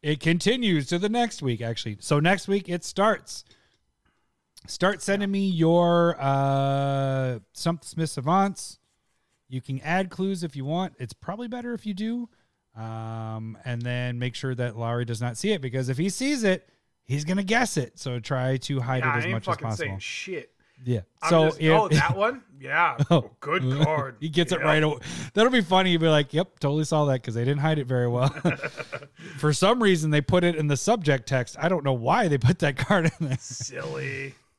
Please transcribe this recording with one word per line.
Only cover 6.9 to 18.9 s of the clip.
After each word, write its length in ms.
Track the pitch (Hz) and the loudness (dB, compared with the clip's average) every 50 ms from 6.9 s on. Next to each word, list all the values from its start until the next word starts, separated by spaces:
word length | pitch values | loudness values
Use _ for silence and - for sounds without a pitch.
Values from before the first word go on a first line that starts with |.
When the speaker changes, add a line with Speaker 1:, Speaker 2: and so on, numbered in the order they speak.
| 139 139 135 135 135 135 131 127 127 113 - _ _ | 0 0 0 0 0 0 -2 -2 -4 -6 -8 _ _
Speaker 1:
Stump 300 | - - 165 170 160 - | -6 -2 -2 -2 -2 -6
Smith 260 | - - - 160 151 | -10 -6 -4 -4 -4
Savants. 680 | - - 123 139 170 190 196 202 190 - - - - _ _ _ _ _ _ _ _ _ _ _ _ _ _ _ | -4 -4 -2 2 2 2 2 2 -2 -6 -14 -16 -16 _ _ _ _ _ _ _ _ _ _ _ _ _ _ _
You 120 | 131 131 | -10 -10
can 180 | - - 135 131 | -8 -6 -8 -8
add 280 | 131 147 170 185 190 185 | -4 -2 0 0 0 -2
clues 340 | - - 185 196 196 180 170 | -4 -4 -4 -2 -2 -4 -6
if 120 | 165 - | -8 -8
you 100 | 143 131 | -6 -6
want. 280 | 139 156 175 190 - _ _ | -4 -2 -2 -4 -4 _ _
It's 140 | 127 113 - | -12 -12 -12
probably 340 | _ - - 208 214 247 240 | _ -10 -10 -8 -8 -8 -8
better 260 | 220 247 240 240 240 | -8 -8 -8 -6 -8
if 120 | 226 - | -6 -6
you 80 | 214 202 | -8 -6
do. 360 | 180 214 220 233 240 240 226 _ _ _ _ _ _ _ _ _ | -4 -4 -4 -4 -6 -8 -10 _ _ _ _ _ _ _ _ _
Um, 840 | 110 110 113 113 113 113 110 113 113 110 110 110 113 110 113 113 - - | -12 -12 -10 -8 -8 -8 -8 -8 -8 -8 -8 -8 -8 -8 -10 -12 -12 -8
and 160 | 131 123 117 | -8 -6 -6
then 380 | 120 123 123 123 123 123 123 120 | -4 -4 -4 -4 -4 -4 -4 -4
make 160 | 123 127 123 | -4 -6 -6
sure 180 | - - 131 127 | -4 -6 -6 -4
that 220 | 120 123 120 107 113 | -2 -4 -4 -4 -4
Larry 280 | 117 117 120 120 120 | -4 -2 -2 -2 -2
does 160 | 117 120 107 | -4 -4 -4
not 160 | 120 120 120 - | -4 -6 -6 -4
see 140 | - - | -2 -2
it, 100 | 214 190 | -2 -2
because 280 | 131 131 117 131 131 123 | -2 -4 -4 -4 -2 -2
if 80 | 131 123 | -2 -2
he 120 | 165 196 | -2 -2
sees 340 | 180 - 254 269 294 269 220 | -2 -2 -2 -2 -2 0 2
it, 240 | 202 185 180 _ _ _ _ _ _ _ _ _ | 2 0 0 _ _ _ _ _ _ _ _ _
he's 200 | _ 131 143 147 | _ -4 -4 -2
gonna 180 | 151 185 196 202 | -2 -2 -2 0
guess 340 | 185 220 233 254 - - 160 | 2 2 2 2 2 0 -2
it. 200 | 127 117 _ - | -4 -4 _ -12
So 200 | - 135 123 123 | -8 -6 -6 -6
try 380 | 107 - 143 131 127 131 135 131 | -4 -2 -2 0 0 0 0 -2
to 220 | - - 139 135 | -2 -2 -4 -2
hide 240 | 123 123 | -2 -2